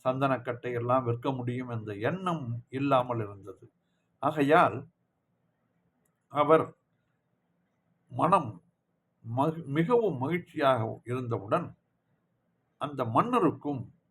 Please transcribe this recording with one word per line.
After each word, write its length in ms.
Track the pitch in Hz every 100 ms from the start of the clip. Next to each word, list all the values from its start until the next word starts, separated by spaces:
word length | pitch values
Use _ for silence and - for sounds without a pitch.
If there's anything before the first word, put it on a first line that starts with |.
சந்தனக்கட்டையெல்லாம் 1000 | 131 131 139 127 127 120 123 120 120 131
விற்க 300 | 120 120 143
முடியும் 360 | 131 120 123 127
என்ற 260 | 113 104
எண்ணம் 680 | 101 123 185 185 160 120 120 -
இல்லாமல் 500 | 131 139 131 123 117
இருந்தது. 540 | 104 101 95 - - _ _ _ _ -
ஆகையால் 720 | 139 156 143 165 135 107 - _ _ _ _ _ _ _ _ _ _ _ _ _ _
அவர் 480 | 143 147 160 - _ _ _ _ _ _ _ _ _ _ _ _ _ _
மனம் 540 | 123 160 190 110 90 _ _ _ _ _ _ 113 123
மகி-, 280 | 156 160
மிகவும் 540 | 135 147 170 240 208 131
மகிழ்ச்சியாக 840 | 139 175 - 151 139 123 110 113
இருந்தவுடன், 720 | 117 127 120 107 101 165 127 - _ _ _ _ _ _ _ _ _ -
அந்த 260 | 139 135
மன்னருக்கும் 840 | 117 131 226 247 160 - 147 131 - _ _